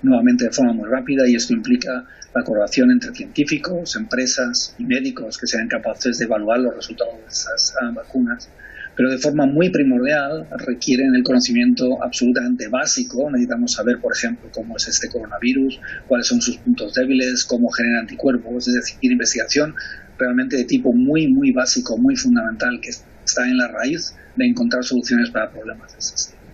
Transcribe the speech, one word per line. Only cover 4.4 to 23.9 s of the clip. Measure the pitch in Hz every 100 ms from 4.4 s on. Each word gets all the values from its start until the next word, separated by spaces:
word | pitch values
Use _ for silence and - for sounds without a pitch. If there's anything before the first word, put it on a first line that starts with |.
| 123 123 - -
y | 120
médicos | 131 131 123 113 -
que | 120
sean | 113 113
capaces | 113 117 110 131 113
de | 113
evaluar | 110 104 120
los | 123 -
resultados | - - - -
de | -
esas, | - - - - 135
ah, | 120
vacunas. | 120 - 131 120 120 - - - - - -
Pero | 127
de | 127
forma | 147 147 139
muy | 143 180
primordial | 160 135 123 127 151 139 160 - -
requieren | - 120 - 127 135 127
el |
conocimiento | 123 127 123 120 123 123 127 127
absolutamente | 123 - 123 123 123 123 110
básico. | 123 147 135 120 120 147
Necesitamos | 131 120 120 120
saber, | - 117 120
por | 120
ejemplo, | - 117 120 -
cómo | - - 226
es | -
este | - -
coronavirus, | 120 107 - 120 135 135 - - - -
cuáles | 123 120
son | 123
sus | 117 107
puntos | 123 120 107
débiles, | 131 131 131 127 127 -
cómo | 123 120
genera | - 117 117
anticuerpos, | 113 - 139 123 113 123 123
es |
decir, | 123 - - 127
investigación | 123 120 120 - 143 151 - - - - -
realmente | 127 123 127 139
de | 120
tipo | 131 127
muy, | 120 131 156 151
muy | 131 139
básico, | 127 120 - 247 110
muy | 247 262
fundamental, | 254 120 226 220 127 120
que | -
está | - - - - - 123
en | 127
la | 123
raíz | - 123